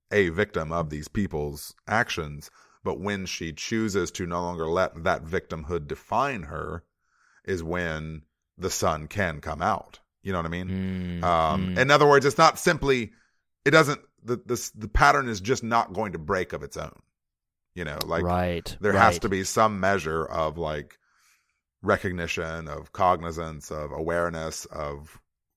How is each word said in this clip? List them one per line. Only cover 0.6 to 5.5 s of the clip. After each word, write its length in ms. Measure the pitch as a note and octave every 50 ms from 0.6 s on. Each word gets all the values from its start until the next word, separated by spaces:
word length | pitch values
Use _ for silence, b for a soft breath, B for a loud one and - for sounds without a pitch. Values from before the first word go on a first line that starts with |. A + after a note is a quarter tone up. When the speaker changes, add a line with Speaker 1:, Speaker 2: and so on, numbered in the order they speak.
| D#2+ D#2
Speaker 1:
of 180 | D#2+ E2+ E2 D2+
these 180 | D2+ D2+ D2+ -
people's 680 | - A2+ G2 F2+ - D2+ D2 D2 C#2+ D2 - - - _ _ -
actions, 600 | G#2+ A2+ A#2+ - - - D#2+ D2 D2 D2 - - b b b b b b b
but 160 | G2+ E2+ A#1+
when 280 | F2+ G2+ G2+ G2+ F#2 F2
she 260 | - - F2 D#2+ D#2
chooses 560 | - - - A2+ A2+ A2 A2 F#2 G2+ F2 -
to 140 | - - F#2+
no 160 | E2+ F2 F2
longer 260 | F2+ F2 F2 E2+ D#2+ D#2+
let 360 | E2+ F2+ F#2 - - D#2+ D#2+
that 200 | F#2+ E2+ B1 D2+
victimhood 640 | D#2+ F2+ F2+ - -